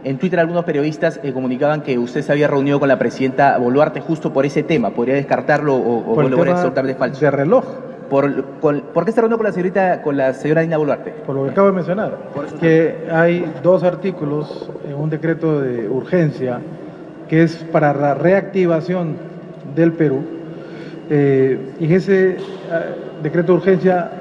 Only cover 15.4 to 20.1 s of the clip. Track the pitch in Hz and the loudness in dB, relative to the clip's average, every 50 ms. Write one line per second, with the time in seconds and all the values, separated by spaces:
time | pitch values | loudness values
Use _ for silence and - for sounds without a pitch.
15.4 | 160 160 156 147 139 127 123 120 113 101 123 131 123 - - 180 170 147 127 - | 0 0 0 0 0 -2 -2 -4 -4 -2 -4 -4 -2 0 2 2 2 2 0 -2
16.4 | 131 123 120 120 - - - - - - - - - - - - - - 156 160 | -4 -4 -4 -4 -8 -12 -14 -14 -14 -16 -16 -16 -18 -18 -18 -18 -8 0 4 4
17.4 | 170 160 160 - - - 160 156 156 147 143 135 143 143 139 - 143 170 190 196 | 4 4 2 -4 -10 -2 0 2 2 2 2 2 2 0 0 2 4 4 4 4
18.4 | 190 - - 190 185 170 165 160 156 - 180 185 175 160 - - - - - - | 2 0 0 0 2 2 2 0 0 -2 -4 -2 -2 -4 -6 -8 -10 -14 -16 -16
19.4 | - - - - - 135 139 - 165 170 165 - 160 143 | -16 -16 -18 -16 -16 -8 0 2 2 2 4 2 0 0